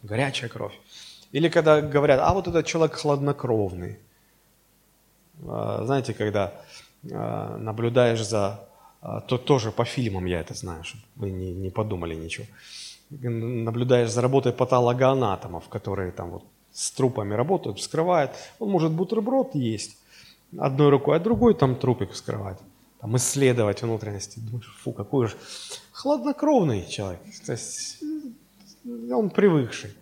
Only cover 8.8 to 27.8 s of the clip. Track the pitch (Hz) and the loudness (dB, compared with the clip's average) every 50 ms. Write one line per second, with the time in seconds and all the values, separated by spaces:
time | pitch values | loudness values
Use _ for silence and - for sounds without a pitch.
8.8 | _ - _ _ - - 104 107 - - 127 120 - - 151 131 110 113 101 - | _ -20 _ _ -12 -10 -10 -10 -4 -2 -4 -2 2 2 2 2 2 -2 0 -2
9.8 | 120 - - - 123 113 98 92 90 90 90 85 80 - 120 - - 90 85 80 | -2 -2 0 -2 -2 -2 -2 -2 -2 -2 -2 -2 -4 -6 -10 -12 -10 -10 -12 -12
10.8 | 80 - - 110 - _ _ - 107 98 95 92 92 92 87 92 95 95 90 - | -14 -14 -16 -16 -20 _ _ -8 -8 -6 -6 -6 -6 -6 -6 -6 -8 -6 -2 -2
11.8 | 110 107 104 90 85 85 82 80 80 80 - - - - - - - - - - | -2 -2 -2 -6 -6 -6 -6 -8 -8 -10 -10 -12 -12 -16 -18 -20 -20 -20 -18 -16
12.8 | - - - - _ _ 147 143 123 123 117 113 113 117 123 117 113 113 110 120 | -16 -16 -18 -20 _ _ -16 -8 -6 -4 -4 -4 -4 -4 -4 -2 -2 -2 0 0
13.8 | 123 123 127 123 120 113 107 120 120 127 135 139 127 127 120 - 127 120 131 123 | 4 6 6 6 6 4 2 2 2 6 6 6 6 4 4 2 2 4 6 6
14.8 | 123 120 123 127 131 127 135 135 127 107 95 90 - 90 87 82 - - - - | 6 4 4 4 4 4 4 4 2 0 0 -2 -6 -10 -10 -10 -12 -10 -12 -8
15.8 | - 110 98 95 95 90 87 - 87 87 87 90 - - _ _ _ _ _ - | -6 -4 -4 -2 -4 -6 -6 -8 -10 -10 -10 -14 -16 -18 _ _ _ _ _ -8
16.8 | - - - - 131 127 - - 104 98 104 107 127 156 190 170 - 131 101 - | -8 -8 -2 2 2 2 2 0 -4 -2 0 -2 0 0 0 -2 -2 -6 -8 -8
17.8 | - - - 151 160 180 180 165 143 127 - - - - - _ 233 202 196 175 | -10 -4 -2 0 2 2 4 2 2 0 -4 -12 -18 -20 -12 _ -4 0 2 2
18.8 | 156 165 160 160 190 185 233 220 208 240 254 269 254 262 - 151 127 113 110 104 | 2 2 2 0 -2 0 0 -2 0 2 2 2 0 0 -2 -2 0 0 -2 -4
19.8 | - - - _ _ _ - - - - - _ _ _ - 175 143 143 131 131 | -6 -12 -16 _ _ _ -20 -20 -20 -20 -20 _ _ _ -8 -2 -2 0 2 6
20.8 | 147 143 139 135 - 147 143 165 170 220 240 208 233 233 208 - - 131 123 123 | 6 6 6 6 4 4 2 2 4 2 2 6 6 6 6 6 4 2 2 2
21.8 | - 127 120 - 101 - - - - - - 110 98 98 95 - - - _ _ | 2 0 0 0 -2 -6 -6 -12 -8 -8 -6 -6 -6 -8 -10 -12 -16 -20 _ _
22.8 | _ _ _ _ - 104 110 127 - - - 139 139 131 123 120 110 104 101 - | _ _ _ _ -6 -2 -2 0 0 0 0 4 4 4 4 4 2 2 0 0
23.8 | - 117 113 107 110 107 101 98 98 - - 113 113 110 113 120 - - - - | -2 -4 -4 -4 -4 -6 -8 -8 -10 -12 -14 -12 -12 -8 -8 -10 -10 -12 -20 -12
24.8 | - 135 120 - 104 - - 139 120 107 - - - - - - - - - - | -10 -10 -8 -8 -8 -2 0 0 0 0 -2 -8 -16 -16 -16 -14 -14 -14 -14 -16
25.8 | - - _ - - 269 294 285 226 294 277 - - 294 311 247 190 147 113 98 | -16 -20 _ -6 0 0 0 0 0 -4 -2 0 2 4 4 4 4 4 0 -2
26.8 | 85 - - - 104 95 90 87 - - - - - - 131 113 - - - - | -4 -6 -8 -6 -6 -6 -8 -10 -14 -20 -20 -16 -8 -8 -8 -8 -8 -10 -10 -10